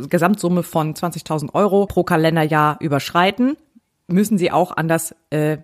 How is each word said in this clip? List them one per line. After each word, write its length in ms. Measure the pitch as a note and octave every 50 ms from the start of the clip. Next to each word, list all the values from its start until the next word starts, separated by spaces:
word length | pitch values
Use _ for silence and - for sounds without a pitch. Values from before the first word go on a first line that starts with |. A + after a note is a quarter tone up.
| C3+ -
Gesamtsumme 540 | F3 E3 E3+ F#3+ G#3 - - F3 F3+ F3 E3+
von 300 | - - D#3+ D#3 D#3 D3+
zwanzigtausend 600 | - F3+ E3+ - E3 - - D#3 D3+ D3+ - -
Euro 300 | F3+ G#3 F#3+ G3 G3+ G3+
pro 180 | G3 - F3+ F3
Kalenderjahr 720 | - F3 D#3 D#3+ D#3+ E3 D#3+ D#3 D#3 D#3 D3+ D3+ D3+ D3 -
überschreiten, 760 | - C#3 C#3+ C3+ - - - F3 F3+ G3 G3+ - B3 C4+ D#4 _ _ _ _ - _ _ _ _ _ -
müssen 280 | F3 G3 G#3 G#3 A3
sie 140 | E3+ F3+ -
auch 240 | - D#3 F3+ - -
an 140 | - E3 D#3+
das, 260 | D#3+ E3 - - - _ _ -
äh, 300 | D3+ D3+ D3+ D3+ D#3 D3+